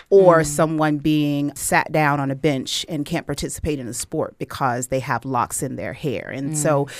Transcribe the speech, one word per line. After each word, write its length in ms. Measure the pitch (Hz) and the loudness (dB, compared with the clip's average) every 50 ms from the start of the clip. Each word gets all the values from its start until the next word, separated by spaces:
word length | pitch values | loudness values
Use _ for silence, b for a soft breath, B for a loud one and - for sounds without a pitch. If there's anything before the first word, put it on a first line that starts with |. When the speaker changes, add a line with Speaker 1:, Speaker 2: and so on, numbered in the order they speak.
| B _ | B _
Speaker 1:
or 300 | 196 196 190 180 165 160 | 6 8 10 10 8 8
Speaker 2:
Mm. 40 | 156 | 4
Speaker 1:
someone 520 | 147 147 160 160 156 160 156 156 151 151 147 | 2 2 2 2 2 2 2 2 0 0 0
being 520 | 143 156 151 151 147 147 143 143 143 143 - | 0 0 2 2 2 0 0 0 -2 -4 -4
sat 360 | - - - 180 165 - - | -6 -4 0 0 0 0 0
down 280 | - 156 151 143 143 143 | 0 2 2 2 2 0
on 100 | 139 135 | -2 -2
a 60 | 135 | -4
bench 500 | 135 - 156 139 131 131 - - - - | 0 0 0 0 0 -4 -4 -6 -6 -6
and 200 | - 170 143 143 | -6 -6 -6 -4
can't 180 | - 170 151 - | -4 -4 -6 -4
participate 540 | - 139 - 170 135 - - - 165 151 139 | -6 -6 -6 -6 -8 -8 -6 -4 -4 -4 -4
in 80 | 123 | -6
a 60 | 104 120 | -8 -8
sport 440 | - - - - 156 120 - - | -8 -8 -6 -4 -4 -4 -4 -6
because 520 | _ - - - - 143 127 120 123 127 - | _ -10 -10 -4 -2 0 0 0 -2 -4 -2
they 100 | 135 131 | -4 -4
have 260 | 120 131 127 120 - | -2 -2 -4 -4 -2
locks 380 | 135 131 123 110 - - - 151 | -2 -2 -2 -2 -2 -2 -6 -6
in 140 | 127 123 | -6 -6
their 160 | 120 90 92 127 | -8 -8 -10 -10
hair. 360 | - - 143 107 - - - | -6 -6 -4 -4 -4 -6 -8
And 260 | - 135 139 143 156 | -8 -8 -6 -6 -4
so 300 | 151 147 160 147 139 143 | -2 0 2 2 2 0
Speaker 2:
Mm. 40 | 135 B | -2 B